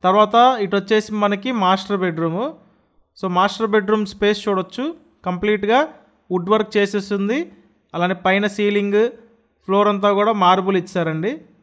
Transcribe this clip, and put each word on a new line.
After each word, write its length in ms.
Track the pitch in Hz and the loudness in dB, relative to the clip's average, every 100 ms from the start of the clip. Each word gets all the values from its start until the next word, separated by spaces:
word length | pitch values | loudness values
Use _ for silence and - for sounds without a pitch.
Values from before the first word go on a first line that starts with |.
| 180 | 2
తర్వాత 300 | 196 214 233 247 247 | 2 4 4 4 2
ఇటు 120 | 202 202 | -2 -2
వచ్చేసి 320 | 196 214 214 214 | 0 -2 0 -2
మనకి 280 | 202 202 214 240 | -2 -2 -4 -2
మాస్టర్ 380 | 185 190 196 202 | 0 0 -2 -4
బెడ్‌రూమ్. 400 | 180 160 165 170 269 330 _ _ _ _ _ _ | -2 -2 -4 -4 -6 -8 _ _ _ _ _ _
So, 60 | 190 180 | -4 0
మాస్టర్ 320 | 196 202 220 | 0 0 0
బెడ్‌రూమ్ 300 | 214 196 214 208 | 0 2 -2 -2
స్పేస్ 260 | - 208 208 214 | -2 0 0 -2
చూడొచ్చు, 380 | 196 185 - 285 339 _ _ 180 | -2 -4 -6 -8 -8 _ _ -8
కంప్లీట్గా 520 | 180 208 208 202 240 311 - _ _ _ | -4 -2 0 2 2 0 -6 _ _ _
వుడ్ 160 | 185 175 | -4 0
వర్క్ 180 | 214 208 214 | 0 0 0
చేసేస్తుంది. 640 | 202 202 196 202 202 254 349 - _ _ _ 160 | 0 -2 -4 -4 -2 -2 -4 -12 _ _ _ -4
అలానే 200 | 180 185 185 | -4 -2 0
పైన 200 | 190 208 202 | 0 0 0
సీలింగ్, 460 | 208 208 202 202 233 - - _ _ _ - | 0 0 0 2 0 -2 -20 _ _ _ -2
ఫ్లోర్ 220 | 196 208 | 2 2
అంతా 160 | 202 202 202 | 2 0 2
కూడా 120 | 208 214 180 | 0 4 4
మార్బుల్ 320 | 185 185 196 | 4 2 -2
ఇచ్చారండి. 500 | 185 185 165 156 180 311 - _ | -2 -4 -4 -4 -6 -6 -14 _